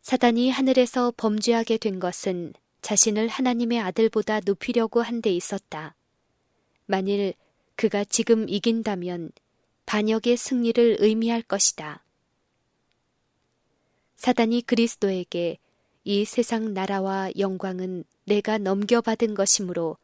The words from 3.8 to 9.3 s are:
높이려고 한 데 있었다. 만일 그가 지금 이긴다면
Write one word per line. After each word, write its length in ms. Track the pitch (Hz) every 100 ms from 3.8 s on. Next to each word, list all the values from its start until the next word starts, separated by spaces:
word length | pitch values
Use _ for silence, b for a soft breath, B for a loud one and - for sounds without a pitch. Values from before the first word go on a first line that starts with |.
| 190 185 226 220 208 214
높이려고 600 | 185 196 - 233 226 240
한 200 | 226 233
데 100 | 220
있었다. 640 | 175 - 196 _ 156 156 _ _ _ _ _ _ _ _ _ -
만일 480 | 190 190 202 196 - _ _ _ -
그가 280 | 220 202
지금 440 | 202 - 233 220 220
이긴다면 840 | 196 240 226 220 196 180 175 165